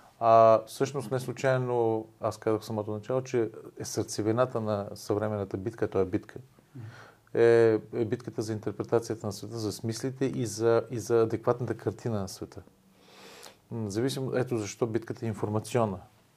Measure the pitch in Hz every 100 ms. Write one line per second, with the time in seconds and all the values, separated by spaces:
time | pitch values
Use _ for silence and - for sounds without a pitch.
0 | - _ 117 113 113 110 - - 135 143
1 | 127 131 131 120 135 131 127 120 113 110
2 | 110 _ 110 - - 107 - 110 104 107
3 | - 131 131 123 110 - - - - -
4 | 104 - 107 113 127 120 107 104 101 98
5 | - 104 107 104 98 101 95 - 101 95
6 | 92 104 - - - _ _ 131 110 -
7 | - - _ 113 117 117 113 107 - 117
8 | 110 123 - 117 110 110 107 98 107 117
9 | 113 110 107 98 107 117 107 98 113 110
10 | 135 131 135 131 113 101 117 117 - 120
11 | 98 117 113 113 - 123 120 110 110 98
12 | 120 107 95 - - - - _ _ _
13 | - - - - - - _ 117 107 101
14 | 131 135 131 127 127 123 101 - 120 110
15 | - - 113 98 104 107 - 123 110 95
16 | - _ _